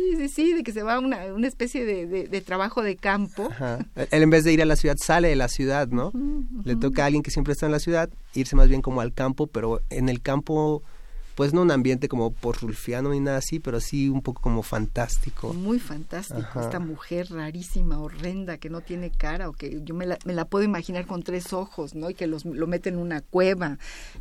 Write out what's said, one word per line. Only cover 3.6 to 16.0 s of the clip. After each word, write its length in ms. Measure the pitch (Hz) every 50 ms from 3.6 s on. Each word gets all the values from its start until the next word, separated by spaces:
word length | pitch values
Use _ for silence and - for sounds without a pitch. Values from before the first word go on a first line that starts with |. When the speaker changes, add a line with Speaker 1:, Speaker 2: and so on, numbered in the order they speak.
| 135 123 117 123 - - - - - -
Speaker 2:
Él, 120 | - 156
en 80 | 156 156
vez 120 | 165 160 156
de 80 | 170
ir 100 | 160 156
a 40 | 160
la 100 | 156 151
ciudad, 200 | - - 147 139 -
sale 280 | - - 160 175 175 165
de 80 | 147
la 120 | 131 123 120
ciudad, 400 | - - 135 135 135 147 139 120
¿no? 200 | 127 120 135 196
Speaker 1:
Ujú, 100 | - -
ujú. 440 | 143 143 311 294 254 247 254 233 202
Speaker 2:
Le 120 | 123 120
toca 260 | 113 127 139 131 143
a 40 | 143
alguien 160 | 143 147 147
que 80 | 143 143
siempre 220 | - 156 139 143
está 140 | 143 - 160
en 60 | 151
la 80 | 151 147
ciudad 280 | - 175 170 165 165 170 - - - -
irse 220 | - 131 131 - 143
más 120 | 139 131 127
bien 120 | 131 135
como 200 | 135 135 131 123
al 100 | 117 123
campo, 340 | 123 - 131 131 135 - 151
pero 360 | 147 - 113 110 113 113 110 - -
en 180 | - 123 127 131
el 140 | 123 120
campo, 600 | - 135 135 143 147 - 156 156 151 151 151 147 - - - - - - - - - - -
pues 180 | - 143 143
no 80 | 156 175
un 80 | 180 170
ambiente 380 | 143 131 123 131 127 123 139 123
como 240 | 131 120 113 113
post-rulfiano 760 | - - - 120 - - 123 110 104 - - 120 120 123 135 143
ni 100 | 143 139
nada 180 | 139 143 139 135
así, 200 | 131 - 165 156
pero 200 | - 135 120 117
sí 280 | - - - 143 135 139
un 140 | 135 135
poco 180 | - 131 123 -
como 220 | - 123 117 113
fantástico. 880 | 107 - 107 110 107 - - 120 117 - - - - 139 - - - 113
Speaker 1:
Muy 260 | 170 175 185 208 240 240
fantástico, 640 | - - 147 151